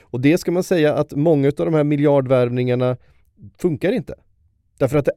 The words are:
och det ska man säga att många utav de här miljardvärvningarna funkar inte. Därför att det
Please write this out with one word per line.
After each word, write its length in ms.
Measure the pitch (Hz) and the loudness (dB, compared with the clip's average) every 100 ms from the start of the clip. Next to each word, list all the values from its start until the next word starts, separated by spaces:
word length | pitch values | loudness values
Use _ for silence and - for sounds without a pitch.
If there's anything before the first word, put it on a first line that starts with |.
och 180 | _ 123 | _ -2
det 180 | 135 175 | 0 0
ska 120 | - | 0
man 100 | 175 | -4
säga 320 | 180 180 151 | 0 0 2
att 180 | 135 147 | 0 -2
många 360 | 139 156 151 139 | -2 2 2 2
utav 180 | 135 170 | -2 -2
de 80 | |
här 100 | 156 | 0
miljardvärvningarna 1120 | 147 147 147 143 127 131 123 123 123 123 127 127 _ _ _ _ 208 - | 0 0 2 2 2 2 0 0 -2 0 0 -4 _ _ _ _ -20 -6
funkar 340 | 180 151 170 | -4 -2 -2
inte. 220 | 240 - - _ _ _ _ _ - | -2 -6 -14 _ _ _ _ _ -4
Därför 200 | 135 147 | -2 0
att 60 | |
det 80 | 143 | -2